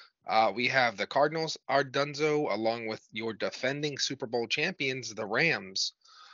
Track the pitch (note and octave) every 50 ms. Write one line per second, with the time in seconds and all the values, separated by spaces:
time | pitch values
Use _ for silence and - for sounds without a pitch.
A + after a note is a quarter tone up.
0 | - - _ _ _ - F2+ A2 A2+ G#2+ G2 A2+ B2 B2 B2+ C3+ B2+ A#2 A2 F#2+
1 | G2+ - - C3+ C#3+ D#3 D#3 E3 D#3+ D#3 - - _ - C3+ C#3 C#3+ C3+ B2 C#3
2 | C#3+ D3 D3 C#3 D3+ D#3 D3+ D3+ D3+ A2+ G2 G#2+ A2+ A2+ A#2 A#2 A#2 A2 A2 G#2+
3 | - _ - A2 A2+ A2+ A2 F#2+ G#2 F#2+ - - - B2+ C#3 D3 D3 D3+ C#3 B2
4 | - - C#3+ C3 C#3 A#2 A#2+ A#2+ A#2 G#2+ - - D3+ F3+ F#3 - C#3+ C3+ C3 C3
5 | A#2+ A2+ A2 G#2 A2 G2 G#2 B2+ D#3 E3 C#3 G#2+ F#2+ F#2 F#2+ - - - - _
6 | _ - - - - -